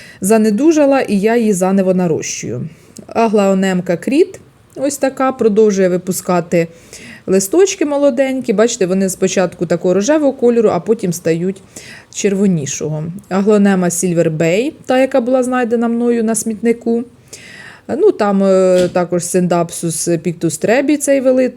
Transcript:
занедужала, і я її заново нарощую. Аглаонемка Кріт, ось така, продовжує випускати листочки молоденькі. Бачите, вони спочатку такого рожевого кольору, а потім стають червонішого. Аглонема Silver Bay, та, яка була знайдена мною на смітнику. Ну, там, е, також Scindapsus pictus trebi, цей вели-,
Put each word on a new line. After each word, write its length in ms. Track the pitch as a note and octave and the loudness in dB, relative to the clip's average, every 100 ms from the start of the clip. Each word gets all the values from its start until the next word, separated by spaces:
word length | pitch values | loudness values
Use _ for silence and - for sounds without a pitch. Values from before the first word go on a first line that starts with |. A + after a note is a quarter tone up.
| - - | -20 -6
занедужала, 800 | F#3+ A3+ G#3+ G#3 D#4 D#4 C#4 C4+ | 0 2 2 2 4 4 4 2
і 180 | - G3+ | 0 0
я 180 | G#3+ A#3+ | 2 2
її 160 | G#3+ | 2
заново 420 | F3+ F#3 G3 F#3 | 2 0 0 0
нарощую. 720 | F#3 F3 C#3+ - - - A#2+ D#3 - - - - | 0 0 -2 -4 -10 -8 -8 -10 -14 -20 -20 -8
Аглаонемка 880 | - A3+ G#3 G3 F#3+ F#3+ F3+ F3+ F3 | -2 0 2 2 2 0 -2 -2 -4
Кріт, 440 | - C#4+ G4+ - - _ _ - | 0 0 0 -4 -20 _ _ -6
ось 200 | C#4 - | -6 -2
така, 360 | C4+ C4+ C4 | -4 -2 -2
продовжує 560 | C4 A3 G#3 G#3+ G3 F#3 | 0 0 4 2 2 0
випускати 800 | F3+ F#3 F3+ - F3 E3+ F3 E3 - - - - - - | 0 -4 -6 -2 -2 0 -2 -2 -8 -20 -20 -20 -12 -2
листочки 580 | F#3+ - E4+ F#4+ - | 0 2 2 2 0
молоденькі. 680 | D4+ C#4+ C#4+ A#3+ C4+ C4 B3 | -2 0 2 2 -2 -2 -2
Бачите, 340 | F#3+ A#3 - F3+ | 0 0 0 -2
вони 220 | F#3+ F#3+ | 0 -2
спочатку 580 | F#3 F#3+ G3+ F3+ - E3+ | -2 -2 0 -2 -2 -4
такого 280 | E3+ F#3 | 0 0
рожевого 380 | F#3 G#3+ D#4 C#4 | 0 2 2 0
кольору, 360 | C4 A#3+ A#3 G#3+ | 2 2 4 2
а 120 | F3 | 2
потім 320 | G3+ A3+ F3+ | -2 -2 -2
стають 500 | D#3+ E3 E3 F#3 F#3+ - - - - - | -4 -2 -2 -2 -6 -12 -20 -20 -20 -16
червонішого. 880 | - G#3 G3 G3+ E3 C3+ - D3+ D#3 E3 F#3 - | -4 -2 0 2 0 -2 -6 -6 -6 -8 -12 -6
Аглонема 600 | F#3 G3+ G#3 G3+ F#3+ F3 | -2 2 4 4 2 0
Silver 480 | - F#3 E3+ D#3+ D#3 | -2 0 0 0 0
Bay, 360 | E3 F#3+ C#4+ - - | 0 0 -2 -6 -2
та, 120 | B3+ | 0
яка 220 | C4 C4+ | 2 0
була 220 | A#3+ C4 | 0 0
знайдена 460 | B3 B3+ A#3 A#3 A#3 | 0 -2 -2 0 0
мною 360 | A#3 A#3+ A#3 | 0 0 0
на 100 | A3 | 0
смітнику. 720 | A3 A3+ G#3+ A#3 A#3 A#3 A#3 B3 - - - - - - - - | -2 -6 -2 -2 -2 -2 -4 -6 -16 -20 -20 -20 -20 -20 -16 -8
Ну, 240 | C#4 G4+ | 0 2
там, 320 | - G#3 G3 | 2 0 2
е, 440 | G3 F#3+ F#3 F3+ F3+ | 4 4 4 4 2
також 300 | F#3 F3 F3 | 0 -2 -2
Scindapsus 840 | - F#3 F3+ F3 E3+ - E3+ D#3+ F3 | -2 0 0 0 -2 -4 -6 -4 -2
pictus 360 | E3 F3+ D#3 | -2 -4 -4
trebi, 520 | E3 - F#3+ B3+ C#4+ C#4+ | -4 -2 0 0 0 0
цей 240 | C#4+ C#4 | 0 2
вели-, 280 | B3+ B3+ B3+ | 2 2 0